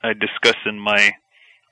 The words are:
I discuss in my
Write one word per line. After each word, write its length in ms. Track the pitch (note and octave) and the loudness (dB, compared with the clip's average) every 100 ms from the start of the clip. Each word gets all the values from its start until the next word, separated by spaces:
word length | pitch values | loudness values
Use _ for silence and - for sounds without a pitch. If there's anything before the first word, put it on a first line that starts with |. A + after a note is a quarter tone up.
I 100 | A2+ | -6
discuss 420 | G#2+ G#2 - A#2+ - - | -4 -4 0 0 0 -6
in 140 | G#2 | -6
my 340 | G#2 G#2 G2+ - _ _ _ _ _ | -2 2 2 0 _ _ _ _ _